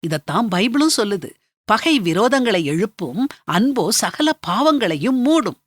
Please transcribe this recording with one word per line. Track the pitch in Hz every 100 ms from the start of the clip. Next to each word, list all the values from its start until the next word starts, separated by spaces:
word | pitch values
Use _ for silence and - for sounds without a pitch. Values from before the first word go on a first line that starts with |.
| 170
இதத்தான் | 151 - 156 233
பைபிளும் | 180 233 262 311 294
சொல்லுது. | 202 202 147 - _ _
"பகை | - 220 330 294
விரோதங்களை | 170 165 240 269 240 190
எழுப்பும், | 147 156 214 - 160 143 277 - -
அன்போ | 165 254 262 165
சகல | - 233 - 302
பாவங்களையும் | 311 - 190 302 294 214 156 190 262 247
மூடும்." | 320 208 -